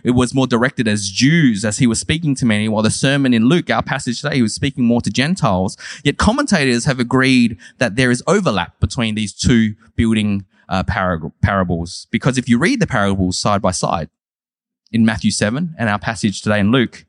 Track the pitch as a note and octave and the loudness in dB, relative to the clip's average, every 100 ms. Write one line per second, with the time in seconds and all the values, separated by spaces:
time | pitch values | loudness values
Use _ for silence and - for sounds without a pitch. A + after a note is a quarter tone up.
0 | - B2 B2 C3+ B2+ A#2+ B2+ - A2 G#2 | 0 2 2 0 0 2 0 0 -2 -2
1 | G2 F#2+ C3 E3+ C#3 G2+ A2 G#2 B2 A2 | -4 0 2 4 4 2 -4 0 0 0
2 | - D#3 E3 C3 A#2 G#2 G#2+ G#2+ G#2+ - | -2 -2 -2 0 0 0 0 0 0 0
3 | C#3 C#3+ C3+ A#2 A#2 E3+ D3 A2+ - C3+ | 0 2 2 2 4 2 0 -2 -2 -6
4 | C3 A#2 C#3+ C#3+ A2 - C#3 C3+ A#2 A#2+ | -4 -6 -4 -2 -2 -2 -6 0 0 0
5 | - - C#3+ F#3+ A#2+ F#2 F#2 - - - | 0 -2 -2 0 0 0 -2 -6 -16 -6
6 | - C#3+ - C4+ C#4+ F3 C3+ A#2+ C3+ B2+ | -4 0 0 2 0 0 2 0 0 -2
7 | A#2+ B2+ C3 B2+ A#2 E2+ - _ A#2+ G#2+ | 0 2 4 4 2 -2 -16 _ -2 0
8 | B2+ B2 - G3+ E3+ G2 E2+ _ F#2 - | 0 0 0 0 2 -2 -4 _ -4 -2
9 | A2+ G#2+ G#2 - - A#2+ A2 G#2+ _ - | -2 -2 -4 -2 2 4 2 -2 _ -2
10 | A#2 A2 G#2 G2 F#2+ _ - F#2 F2 A2+ | 0 2 0 -2 -6 _ -6 -4 -2 -2
11 | F#2 E2+ D2+ _ G2+ G2 F2+ E2+ E2+ - | -2 -2 -6 _ 0 0 0 -2 -6 -12
12 | - A#2 - B2+ A#2+ A#2+ F3 C#4 F3 B2 | -6 -2 0 -2 0 2 2 0 0 0
13 | G2+ G2 F#2 - A#2 G2+ F#2+ F2+ - E2+ | 0 0 -2 -2 -2 0 0 -2 -2 -4
14 | D#2 _ _ _ _ _ _ _ _ A2+ | -6 _ _ _ _ _ _ _ _ 2
15 | A2+ A2 G#2+ - G#2 B2+ F3 D#3+ A2+ G2+ | 2 2 -2 0 -2 -2 -6 -4 -2 -2
16 | - A2 A2 - G#2+ G#2 G2+ C3 G#2+ - | -4 -2 -4 -4 -2 0 2 2 0 -4